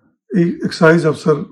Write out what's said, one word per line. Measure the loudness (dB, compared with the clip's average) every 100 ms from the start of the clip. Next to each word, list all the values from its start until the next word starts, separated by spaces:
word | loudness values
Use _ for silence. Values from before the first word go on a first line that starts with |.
| _ _ _ -2
ਇਹ | 0 -2
ਐਕਸਾਈਜ਼ | -8 2 4 4 0
ਅਫਸਰ | -2 -2 -4 -6